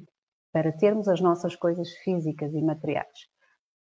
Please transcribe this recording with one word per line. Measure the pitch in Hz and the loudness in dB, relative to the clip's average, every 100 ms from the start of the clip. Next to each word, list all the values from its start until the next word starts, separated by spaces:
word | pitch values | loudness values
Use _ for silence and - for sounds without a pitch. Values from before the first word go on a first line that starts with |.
| - _ _ _ _ | -10 _ _ _ _
para | 160 160 | -2 0
termos | 156 208 220 196 | 2 2 4 2
as | 175 | 4
nossas | 180 170 175 | 4 2 -2
coisas | - 170 175 170 - | -2 -2 0 -4 -6
físicas | - 180 156 147 147 | -2 -2 -2 -4 -4
e | 156 | 0
materiais, | 160 156 156 139 - - - _ _ _ _ _ | 0 0 -2 -4 -6 -12 -20 _ _ _ _ _